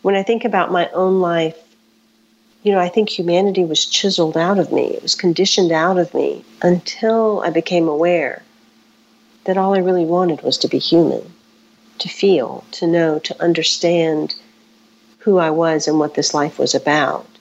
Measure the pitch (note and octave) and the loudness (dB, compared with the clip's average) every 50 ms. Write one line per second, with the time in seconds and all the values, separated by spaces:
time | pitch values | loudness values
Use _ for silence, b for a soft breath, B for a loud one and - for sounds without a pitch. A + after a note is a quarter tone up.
0 | - F#3+ G3+ G3 F#3+ - A#3 A3+ - A#3 G3+ F#3+ E3 - F3+ F3 E3+ - - E3+ | 0 0 0 0 0 0 -2 -2 -2 0 0 0 0 0 0 -2 -2 -2 -2 0
1 | F#3 F#3+ F#3+ F#3+ F3+ E3+ E3+ E3 D#3+ D#3+ D#3+ - - _ _ _ _ _ _ _ | 0 2 2 2 0 0 0 0 -2 -2 -4 -8 -20 _ _ _ _ _ _ _
2 | _ _ _ _ _ _ _ _ _ _ _ _ - G#3 G3 F#3+ F3+ F3 - A3+ | _ _ _ _ _ _ _ _ _ _ _ _ 0 2 2 2 0 0 0 0
3 | G#3+ G#3 - - E3+ F3 E3+ F3+ G3 G3+ F#3 F#3 F3 D#3+ D#3 D3 - - - - | 0 0 -2 -4 0 2 2 2 2 2 2 0 0 0 0 -2 -2 -2 -4 -2
4 | - G3 - F3+ E3+ D#3 D#3 D#3+ E3 F3+ G3+ G3 D#3+ - - - - - - - | -2 0 0 0 0 0 0 0 0 2 2 0 0 0 0 -2 0 -2 -4 -6
5 | - F3 - - - F3+ E3 F3 F#3+ F#3+ - - F#3 E3 E3 D#3 E3 F3+ F#3+ F3+ | -4 -4 -4 0 0 0 2 2 0 2 2 2 2 2 2 2 2 2 2 0
6 | E3+ E3+ - C#3 C#3 C#3 C#3+ - - - - - - F3 F3+ F3 - - - - | 0 0 -2 -2 -2 -2 -4 -8 -12 -20 -10 -2 2 2 2 2 -2 -8 -8 -2
7 | - A3 A3+ A3+ A3 A3 G#3 F#3+ - E3+ D#3 E3 E3+ - F3+ F3 E3 D#3+ D3 D3+ | 0 0 2 2 0 0 -2 -2 -4 -2 -2 -2 -2 0 0 0 0 2 0 0
8 | E3 F3 F3+ E3 D3 B2 - - - _ _ _ _ _ _ _ _ _ _ _ | 2 2 2 0 0 -4 -6 -10 -16 _ _ _ _ _ _ _ _ _ _ _
9 | _ _ _ _ _ _ _ _ _ F#3+ F#3 F#3+ F#3+ G3 G3 F#3+ F3+ F#3 F#3 F3+ | _ _ _ _ _ _ _ _ _ -2 -2 0 2 2 2 2 2 0 0 0
10 | E3 D#3+ E3+ F3+ F#3 E3+ D#3 - - B2 - - - - - C3 - - E3 E3+ | 0 0 0 0 2 0 -2 -2 -4 -4 -2 -2 -2 -2 -2 -2 0 2 4 4
11 | E3 C#3+ C3 - - - - _ _ _ _ _ _ _ _ _ _ _ _ - | 4 2 0 -4 -8 -12 -20 _ _ _ _ _ _ _ _ _ _ _ _ -12
12 | - - - - - G3+ F#3 D3 A#2 - - - - - - - F3+ E3+ E3+ E3+ | -12 -12 -6 0 2 2 4 2 0 -4 -8 -14 -16 -18 -10 -4 -2 0 2 2
13 | E3 D#3+ D3+ D3+ - - - - E3 E3+ E3+ D#3+ D#3+ - - - - E3+ F3 E3+ | 2 2 0 -2 -6 -8 -8 -2 0 0 0 0 0 -2 -2 0 0 2 2 2
14 | E3 D#3+ D#3 D3+ D3+ D#3 - - - _ _ _ _ _ _ _ _ _ _ _ | 2 0 0 -2 -4 -6 -8 -12 -14 _ _ _ _ _ _ _ _ _ _ _
15 | _ _ _ _ - G#3+ G3 F#3 E3 D#3+ D#3 E3 E3+ E3 D#3+ D#3 - D3+ D3+ D#3 | _ _ _ _ 0 2 2 4 2 2 0 0 0 2 0 0 0 0 0 0
16 | D3 D3+ - - C#3+ - - D3+ C#3+ D3 - - C3+ - - C3+ - D3+ D3 D3+ | 0 0 -2 -2 -2 0 0 0 -2 -2 -2 -2 -2 0 0 -2 0 0 0 0
17 | C#3 - D#2 - - - _ - | 0 -2 -4 -6 -10 -14 _ -20